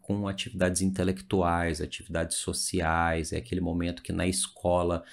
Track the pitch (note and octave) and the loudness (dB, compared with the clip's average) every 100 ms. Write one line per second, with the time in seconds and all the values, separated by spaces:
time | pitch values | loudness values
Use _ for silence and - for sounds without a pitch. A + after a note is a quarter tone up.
0 | - G2+ G2 G2 - F#2+ G#2+ F#2+ F#2+ F#2+ | -4 -2 -2 -4 -6 2 2 4 2 2
1 | F#2 F#2+ - F#2+ E2+ E2+ E2+ D#2 D2+ - | 0 0 0 2 4 2 0 -2 -4 -8
2 | - E2 E2 - - F#2 - F#2 E2 E2 | -6 -4 -2 -2 -4 -4 -2 0 2 2
3 | E2+ E2 D#2+ D#2+ - F#2 F2 E2+ E2+ F2 | 2 0 -2 -4 -4 -2 0 0 -2 -4
4 | - F2 F2+ F#2 - - F2 F2 F2 E2+ | -6 0 0 0 -4 -2 2 2 2 0
5 | - | -4